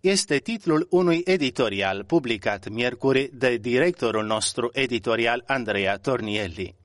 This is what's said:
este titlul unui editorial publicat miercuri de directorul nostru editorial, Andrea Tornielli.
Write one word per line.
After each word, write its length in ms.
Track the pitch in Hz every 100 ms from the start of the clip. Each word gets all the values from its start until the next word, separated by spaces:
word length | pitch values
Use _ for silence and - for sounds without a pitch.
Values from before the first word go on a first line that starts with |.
este 360 | 185 190 - 139
titlul 500 | - 226 - 156 175
unui 300 | 175 175 165
editorial 800 | 180 190 135 - 117 98 95 98
publicat 640 | 101 165 123 113 113 101 104
miercuri 640 | 110 123 123 135 131 139
de 240 | 127 127 120
directorul 680 | 120 123 170 175 120 107
nostru 460 | 107 107 - - 117
editorial, 720 | - 131 117 107 113 117 120 -
Andrea 500 | 135 110 101 95 98
Tornielli. 800 | 139 127 107 104 98 80 120 -